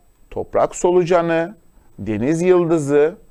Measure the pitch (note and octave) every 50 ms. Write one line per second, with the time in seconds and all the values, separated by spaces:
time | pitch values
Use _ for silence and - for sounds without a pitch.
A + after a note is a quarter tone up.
0 | _ _ _ _ - - - - - - - - C3 D#3 - - - F3+ F3 F3+
1 | F3+ D#3+ F#3 E3+ E3 E3+ E3 E3 E3 F#3 A3 - _ _ _ - _ - - -
2 | G2+ G2+ G#2+ G#2 A#2 C#3 E3 E3 F3 F#3 F3+ F3 F3 D#3+ E3+ E3 C#3+ C3+ D3 D3
3 | D3 D#3+ G3 - - -